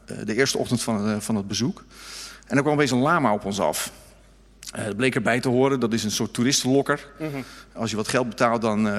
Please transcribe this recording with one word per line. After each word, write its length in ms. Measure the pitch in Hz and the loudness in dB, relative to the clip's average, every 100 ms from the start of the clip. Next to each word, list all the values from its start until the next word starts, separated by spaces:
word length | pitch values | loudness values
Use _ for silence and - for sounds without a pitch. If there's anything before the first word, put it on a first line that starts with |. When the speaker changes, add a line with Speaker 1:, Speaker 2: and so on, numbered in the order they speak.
| - | -14
Speaker 1:
Eh, 120 | - 107 | -8 -4
de 100 | 110 | 0
eerste 220 | 135 - | 2 0
ochtend 240 | 123 123 | -2 -2
van, 260 | - 110 104 | 0 -2 0
eh, 60 | 107 | -2
van 160 | - 110 | -2 -4
het 120 | 98 | -2
bezoek. 360 | 101 123 - - - - - - - - | -2 -2 -4 -12 -20 -18 -16 -16 -18 -2
En 80 | 139 | 0
er 40 | |
kwam 100 | 143 | 2
opeens 180 | 147 147 | 4 4
een 80 | 123 | 2
lama 340 | 131 170 127 | 4 4 4
op 120 | 107 98 | 2 0
ons 140 | 101 | 0
af. 320 | 80 - - - - - - - - - - | 0 0 -4 -10 -20 -20 -20 -20 -20 -20 -14
Eh, 120 | - 113 | -8 -6
het 120 | 101 | 0
bleek 180 | 131 123 | 0 2
erbij 240 | 110 120 | 2 2
te 100 | 131 | 2
horen, 300 | 123 135 135 | 4 4 2
dat 140 | 117 | 2
is 100 | 113 | 0
een 80 | 104 | -2
soort 220 | - 110 | -2 -2
toeristenlokker. 720 | - 123 143 127 135 131 143 - - | 0 0 2 2 2 2 -2 -6 -10
Speaker 2:
Mhm. 80 | 156 139 123 - - | -8 -8 -10 -16 -16
Speaker 1:
Als 160 | - 110 | -6 -4
je 60 | 107 | -2
wat 120 | 107 | 0
geld 220 | 131 123 | 0 0
betaalt, 320 | - 120 113 | 2 2 2
dan, 280 | 113 104 | 2 2
eh, 80 | 110 | 2